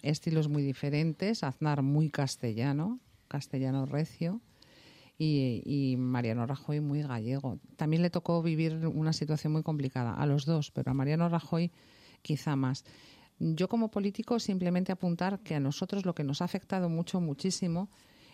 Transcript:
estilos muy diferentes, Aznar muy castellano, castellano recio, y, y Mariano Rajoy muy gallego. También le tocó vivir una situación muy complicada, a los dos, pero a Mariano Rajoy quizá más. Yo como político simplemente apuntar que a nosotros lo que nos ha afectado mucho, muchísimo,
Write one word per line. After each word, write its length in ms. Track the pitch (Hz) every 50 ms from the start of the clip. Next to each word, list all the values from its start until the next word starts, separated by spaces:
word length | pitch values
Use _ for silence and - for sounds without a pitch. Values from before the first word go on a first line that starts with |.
| -
estilos 440 | 139 151 - - 170 160 160 151 147
muy 120 | 147 147 143
diferentes, 800 | 139 127 - - 143 143 147 160 165 151 - 180 202 226 - -
Aznar 380 | 139 - - 156 151 147 143
muy 280 | 135 139 143 151 160 147
castellano, 880 | - - 139 135 - - - 117 107 113 120 143 139 147 160 208 247 254 _ _ - - _ -
castellano 580 | - 143 - - - 131 131 131 131 135 131 139
recio, 520 | 139 143 160 - - - 165 170 196 233 - _ _ - - - - - - - - - - - _ -
y, 440 | 156 156 147 143 131 127 117 - -
y 300 | - 143 143 139 131 127
Mariano 500 | 123 127 127 127 123 120 113 113 120 117
Rajoy 360 | 131 135 - - - 147 151
muy 200 | 151 143 143 151
gallego. 560 | 147 139 123 113 110 120 131 139 139 131 98 - - - - -
También 240 | 160 151 160 165
le 80 | 175 175
tocó 340 | - 175 - - 170 170 160
vivir 420 | 170 160 156 160 160 160 160 160
una 280 | 160 - 156 156 160 156
situación 400 | - 156 151 156 147 - 151 156
muy 100 | 156 156
complicada, 500 | - 156 147 135 131 - 131 120 117 -
a 120 | - -
los 180 | 147 139 147 135
dos, 260 | 156 165 156 143 -
pero 200 | - - 127 127
a 20 | 127
Mariano 360 | 139 135 143 156 160 170 170
Rajoy 420 | 170 165 - - 170 165 175 170 - - - - - - - - - -
quizá 360 | - - 151 135 - 151 139 135
más. 260 | 131 127 135 - - - - - - - - - - - _ -
Yo 300 | 170 165 160 156 185 185
como 200 | 233 226 226 214
político 500 | - 208 196 202 196 - 220 - 240 226
simplemente 500 | - - 196 185 180 175 180 180 185 185
apuntar 480 | 190 - - 175 170 170 180 190 202 190
que 160 | - - 165
a 60 | 147
nosotros 440 | 139 135 143 - 185 - 202 202 185
lo 80 | 180 165
que 100 | - 147
nos 160 | 139 143 -
ha 20 | 180
afectado 460 | 180 - 185 - - 196 190 180 170
mucho, 320 | 165 165 170 - - 180
muchísimo, 680 | 170 156 175 - - 190 180 - 196 175 160 175 196 - - - - - - - - -